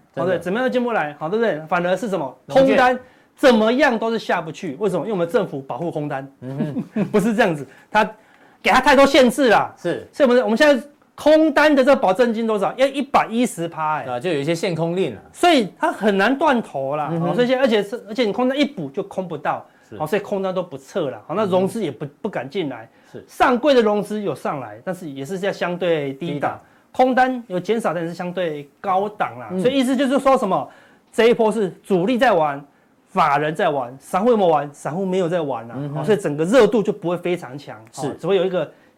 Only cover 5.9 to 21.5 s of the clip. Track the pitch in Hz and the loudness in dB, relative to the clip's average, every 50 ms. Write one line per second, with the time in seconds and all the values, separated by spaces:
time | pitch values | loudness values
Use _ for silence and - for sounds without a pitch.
5.9 | - 156 147 147 143 135 135 - _ - 127 131 135 139 208 151 135 247 151 - | -6 -6 -6 -6 -6 -8 -10 -12 _ -16 -14 -10 -6 -6 -6 -6 -6 -8 -8 -6
6.9 | - 214 185 - - 208 180 240 208 226 226 185 160 143 131 - - - _ _ | -4 -4 -4 0 0 0 2 2 2 2 2 0 0 -4 -8 -14 -16 -20 _ _
7.9 | - 214 220 214 - _ _ _ _ _ _ _ _ _ - 190 208 262 269 294 | 0 0 0 0 -4 _ _ _ _ _ _ _ _ _ 0 2 2 4 4 6
8.9 | 277 269 269 269 294 294 254 233 - 294 269 226 196 151 127 - - - - 175 | 6 6 6 6 6 6 6 4 4 2 4 4 4 4 2 -2 -6 -8 -4 -4
9.9 | 143 110 - - - - 285 240 247 254 214 208 226 220 302 294 285 233 - - | -4 -4 -8 -8 -2 2 2 4 4 4 2 2 2 4 4 4 4 2 0 -8
10.9 | _ _ _ _ - - - 294 311 311 320 311 - 302 294 311 294 269 247 285 | _ _ _ _ -8 0 4 6 6 6 6 4 4 4 4 4 6 6 6 6
11.9 | 262 190 202 185 - 254 240 240 208 226 226 220 220 196 196 156 - 240 269 277 | 4 4 4 2 2 2 2 0 0 -2 0 0 0 0 0 -2 0 2 0 0
12.9 | 269 285 247 - - 180 151 175 220 233 247 - - 165 170 165 - 156 156 156 | 0 -2 -4 0 2 2 2 2 0 0 0 0 -2 -4 -8 -6 -6 -4 -4 -2
13.9 | 156 143 120 131 123 123 143 185 156 139 139 160 170 165 226 190 165 156 170 165 | -2 -4 -4 -4 -6 -4 -2 -2 -2 -2 0 -2 -2 -2 -2 -2 -2 -2 -2 -2
14.9 | 175 190 180 135 104 - - - - - 339 349 320 262 202 175 - - 302 339 | -2 -2 -2 -4 -4 -10 -18 -14 -4 2 2 4 4 4 2 -2 -4 -4 -4 -4
15.9 | - - 196 220 196 190 196 240 277 277 330 302 262 226 - - - 139 135 135 | -2 0 0 0 2 2 2 2 0 0 0 0 0 0 -2 -6 -6 -6 -4 -4
16.9 | 147 151 147 147 170 165 165 175 175 233 247 240 254 254 277 220 226 208 202 - | -4 -4 -4 -4 -4 -4 -2 -2 0 0 0 0 0 2 2 2 2 0 -2 -2
17.9 | 247 226 - - 220 262 233 202 196 247 254 254 269 294 285 - - - 143 135 | -8 -12 -12 -8 -4 -2 -2 -2 0 0 0 0 2 0 -2 -2 -2 -8 -10 -8
18.9 | - 202 - - - 196 185 170 160 143 - 175 139 - - _ _ _ _ - | -6 -8 -8 -8 -8 -8 -8 -8 -8 -6 -4 -4 -4 -6 -8 _ _ _ _ -16
19.9 | 110 101 156 - 214 196 202 - 208 190 190 185 180 190 175 - 139 131 - - | -10 -8 -6 -4 -4 -4 -4 -4 -6 -4 -4 -4 -4 -4 -6 -8 -10 -16 -14 -8
20.9 | - 196 156 131 117 107 - - 160 214 220 185 | -6 -4 -4 -4 -6 -10 -10 -8 -4 -4 -2 0